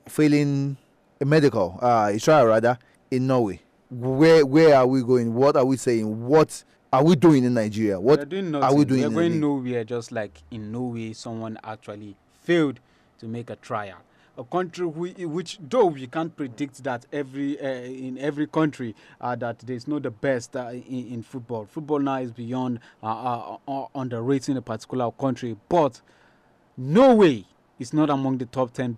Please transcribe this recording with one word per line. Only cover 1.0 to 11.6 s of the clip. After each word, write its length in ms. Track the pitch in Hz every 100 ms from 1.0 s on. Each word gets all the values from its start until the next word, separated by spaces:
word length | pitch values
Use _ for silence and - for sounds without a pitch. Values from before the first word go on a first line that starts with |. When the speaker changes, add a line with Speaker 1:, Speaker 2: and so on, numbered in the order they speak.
| _ -
Speaker 1:
a 60 | 139
medical, 520 | 160 139 113 87 92
uh, 300 | 123 117 104
a 60 | 104
trial 260 | - 156 117
rather, 340 | 110 117 123 _ _ -
in 180 | 127 131
Norway, 320 | 131 110 87 _ _ -
where, 560 | 123 127 131 160 160 139
where 300 | 147 160 139
are 120 | 127
we 160 | 135
going? 300 | 120 127 117
What 240 | 117 135 151
are 80 | 131
we 100 | 131
saying? 500 | - 117 107 110 120
What 380 | 156 151 - - _ _
are 100 | 131
we 120 | 156 170
doing 300 | 170 143 123
in 80 |
Nigeria? 460 | 123 107 104 107 95
What 200 | 107 151
Speaker 2:
We 40 |
are 20 | 143
doing 300 | 190 185 147
Speaker 1:
are 180 | 135
we 100 | 143
Speaker 2:
nothing. 40 | 147
Speaker 1:
doing 120 | 131
Speaker 2:
We 40 |
are 40 | 147
Speaker 1:
in 40 |
the 20 | 165
Speaker 2:
going 160 | 170
Speaker 1:
league? 100 | 165
Speaker 2:
nowhere, 420 | 147 139 123 120 110
just 260 | 120 113
like 320 | 117 104 - -
in 200 | 117 107
Norway, 420 | 117 127 117 110
someone 440 | 110 120 113 113 110